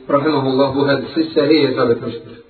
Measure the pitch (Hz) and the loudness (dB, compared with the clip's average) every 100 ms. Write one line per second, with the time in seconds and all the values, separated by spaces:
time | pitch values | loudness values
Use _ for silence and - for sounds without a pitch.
0 | - 143 151 143 131 131 139 131 139 131 | 0 0 2 0 0 2 2 2 0 0
1 | - 165 156 156 143 156 135 127 120 117 | -2 -2 0 0 2 2 2 0 0 0
2 | 113 - - - | -4 -10 -16 -20